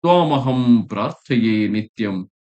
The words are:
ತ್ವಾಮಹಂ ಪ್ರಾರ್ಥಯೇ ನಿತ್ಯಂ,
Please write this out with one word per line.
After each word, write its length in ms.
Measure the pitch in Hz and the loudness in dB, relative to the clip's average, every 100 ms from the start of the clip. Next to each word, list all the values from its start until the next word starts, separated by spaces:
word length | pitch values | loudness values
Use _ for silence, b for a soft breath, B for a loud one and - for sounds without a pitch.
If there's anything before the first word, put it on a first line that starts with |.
ತ್ವಾಮಹಂ 840 | 170 180 160 139 127 127 123 117 101 | 2 2 2 0 0 0 4 4 2
ಪ್ರಾರ್ಥಯೇ 800 | 101 107 - - 123 113 107 104 | -6 -6 -8 -4 0 0 0 0
ನಿತ್ಯಂ, 640 | 107 107 - 104 92 98 _ _ | -4 -6 -6 -6 -6 -10 _ _